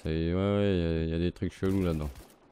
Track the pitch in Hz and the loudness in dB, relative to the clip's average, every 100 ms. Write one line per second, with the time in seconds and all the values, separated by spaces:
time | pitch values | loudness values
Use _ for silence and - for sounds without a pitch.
0 | 80 80 82 92 98 101 101 92 82 80 | -4 0 0 2 2 2 2 2 2 0
1 | 82 82 85 - 90 - 95 98 90 80 | 0 0 -2 -2 -6 -2 0 2 0 0
2 | 76 - - - - | -4 -10 -20 -20 -20